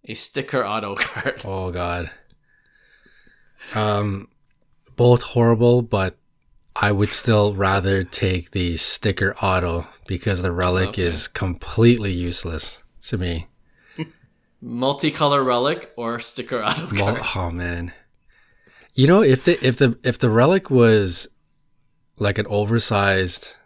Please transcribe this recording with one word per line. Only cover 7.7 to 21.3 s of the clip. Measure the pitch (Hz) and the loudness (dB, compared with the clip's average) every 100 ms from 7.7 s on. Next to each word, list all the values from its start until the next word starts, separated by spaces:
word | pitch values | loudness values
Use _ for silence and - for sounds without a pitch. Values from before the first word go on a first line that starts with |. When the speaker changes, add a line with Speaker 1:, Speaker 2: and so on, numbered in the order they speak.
| 98 95 98 | 0 2 0
Speaker 2:
take | 92 - 120 92 82 | -2 -2 -2 -2 -4
the | 98 90 82 | -4 -2 0
sticker | - - 110 95 98 - | -2 0 -2 -2 -2 -2
auto | 98 92 87 85 82 - - | 0 0 0 -4 -6 -18 -8
because | 90 - 92 | -6 -4 -2
the | 90 | -2
relic | 87 90 92 92 | 0 0 2 0
Speaker 1:
Okay. | - | 0
Speaker 2:
is | 87 78 - | -2 -2 -6
completely | - 95 85 - - 117 120 101 | -6 -6 -6 -8 4 4 4 0
useless | 90 87 85 85 78 - - _ - | -4 -4 -6 -6 -8 -8 -12 _ -18
to | - 98 | -8 -6
me. | 90 82 80 _ _ _ _ - 160 _ _ _ _ _ | -4 -6 -8 _ _ _ _ -12 -12 _ _ _ _ _
Speaker 1:
Multicolor | 120 120 131 139 156 147 147 143 131 | -12 -4 -2 0 -2 0 2 2 2
relic | 120 135 175 - - | 0 0 -2 -8 -10
or | 117 117 | -8 -6
sticker | 117 - 117 123 | -10 -12 -8 -4
auto | 107 113 165 | -4 -4 -4
Speaker 2:
Mul- | 101 98 120 | -2 -2 -2
Speaker 1:
card? | - 95 | -4 -4
Speaker 2:
oh, | 87 | -6
man. | 87 87 87 87 - _ _ _ _ _ _ _ _ _ | -4 -6 -6 -8 -12 _ _ _ _ _ _ _ _ _
You | - 135 | 2 6
know, | 190 | 6
if | 180 131 | 6 4
the, | - 175 127 | 2 2 2
if | 120 | 2
the, | 135 117 | 2 2
if | 127 120 | -4 0
the | 120 | 2
relic | 110 131 190 - | 4 4 4 2
was, | 131 117 110 95 85 - | 4 6 6 2 -4 -10